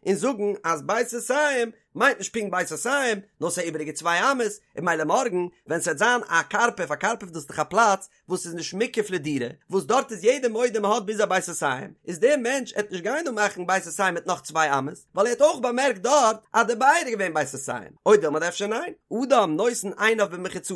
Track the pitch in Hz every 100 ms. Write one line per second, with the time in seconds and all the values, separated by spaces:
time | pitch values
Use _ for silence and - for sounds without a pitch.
0 | - 190 226 226 202 202 165 165 139 220
1 | 240 233 - 269 294 262 233 - _ -
2 | 254 - - 233 202 180 175 156 226 285
3 | 254 208 - - 165 175 170 156 151 143
4 | 165 170 233 269 220 208 _ - 175 165
5 | 156 208 240 180 175 _ - 165 170 147
6 | 220 247 - 165 156 208 240 196 170 147
7 | 196 233 190 160 - - 151 190 226 190
8 | - _ - 180 170 170 160 185 240 -
9 | 208 185 147 139 120 - - 190 143 247
10 | 247 214 196 277 254 220 247 220 202 233
11 | 196 214 196 185 175 165 147 131 - -
12 | - 170 226 294 240 269 247 - 208 180
13 | 180 285 339 214 208 196 175 190 175 151
14 | 190 170 165 175 - 156 156 139 135 -
15 | _ - 220 233 302 311 240 240 277 202
16 | 220 294 233 220 _ 214 226 226 262 339
17 | 277 220 185 156 135 127 - 120 90 -
18 | 175 208 156 151 170 - 202 233 - -
19 | - 214 262 262 190 156 233 233 196 -
20 | 214 226 190 175 185 185 -